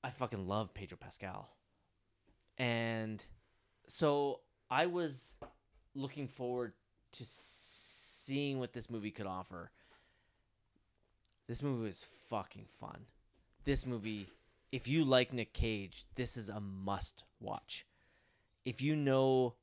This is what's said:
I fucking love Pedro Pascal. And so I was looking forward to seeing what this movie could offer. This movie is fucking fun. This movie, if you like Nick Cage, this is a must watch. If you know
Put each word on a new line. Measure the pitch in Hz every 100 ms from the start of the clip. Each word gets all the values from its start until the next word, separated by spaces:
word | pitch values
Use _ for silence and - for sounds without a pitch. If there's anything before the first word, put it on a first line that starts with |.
I | 123
fucking | - 120 104 92
love | 101 104
Pedro | - 98 87
Pascal. | - - 95 80 - - _ _ _ _ _ _ _ _ _ -
And | 123 117 117 113 110 107 - - _ _ _ _ -
so | - 156 143 139 - _ _ _
I | 127 175
was | 175 165 135 - - - _ _ _ _
looking | 135 135 139 135
forward | - 123 123 123 - _ _ _
to | - 113
seeing | - - - - - - - - - - 139 143 131
what | 123
this | 123 107
movie | 120 104
could | 107 98
offer. | 92 92 87 82 _ - - _ _ _ _ _ _ _ _ _ _ _ _ _ _ -
This | 117
movie | 143 123 110
is | 92 - - -
fucking | 110 95 104 104 -
fun. | - - 113 _ _ _ _ _
This | - 135 131
movie, | 120 104 107 95 - _ _ _
if | 131 120
you | 156
like | 143 131 127
Nick | 123 110
Cage, | - 113 107 98 - -
this | - 120 123
is | 101
a | 101
must | 101 95 98 98 - - - _
watch. | 104 - - - - _ _ _ _ _ _ _
If | - 117
you | 139 151
know | 143 131 135 131 123 -